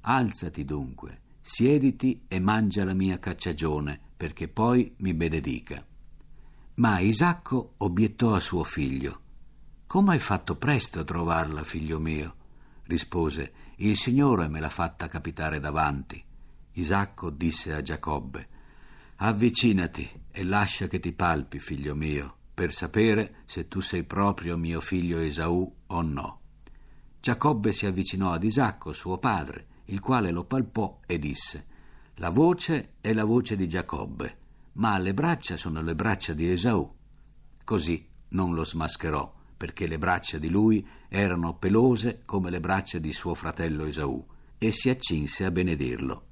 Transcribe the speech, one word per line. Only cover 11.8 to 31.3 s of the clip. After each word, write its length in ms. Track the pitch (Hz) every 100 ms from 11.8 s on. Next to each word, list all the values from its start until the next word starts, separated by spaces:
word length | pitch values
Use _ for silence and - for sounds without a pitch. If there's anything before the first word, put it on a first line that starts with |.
| 78 78
mio?" 380 | 80 78 76 - - - - -
Rispose: 680 | - 85 - 90 80 76 69 - - -
"Il 180 | 101 107
Signore 500 | - 127 143 110 80
me 140 | 78
l'ha 80 | 78
fatta 400 | - 85 - 82
capitare 500 | 82 76 80 78 76
davanti." 640 | 73 76 78 71 65 - - - - - -
Isacco 560 | - 80 101 101 - 85
disse 440 | 73 82 - -
a 80 | 76
Giacobbe: 680 | 71 80 - 73 67 65 - - - - - - - -
"Avvicinati 920 | 107 104 120 - 123 98 82 - - - -
e 140 | -
lascia 420 | 92 101 98 - 92
che 140 | 92
ti 100 | 85
palpi, 480 | 80 87 80 69 71
figlio 380 | - 73 71 73
mio, 400 | 78 73 69 - -
per 180 | - 87
sapere 680 | - - 107 110 104 104 - -
se 200 | - 82
tu 140 | 98
sei 240 | 92 90
proprio 520 | 78 85 101 98 85 85
mio 240 | 82 82
figlio 380 | - 92 87 82
Esaù 560 | 80 73 80 87 92 -
o 180 | - 85
no." 380 | 82 71 65 - - - - - - - - -
Giacobbe 540 | - 117 151 127 104
si 140 | 98 101
avvicinò 440 | 92 92 95 95
ad 140 | 85
Isacco, 480 | 101 110 120 - -
suo 260 | 73 - 92
padre, 480 | 135 101 69 69 - - -
il 120 | 98
quale 320 | 95 127 98
lo 140 | 85
palpò 560 | 87 131 107 - 101 -
e 140 | - 85
disse: 480 | 73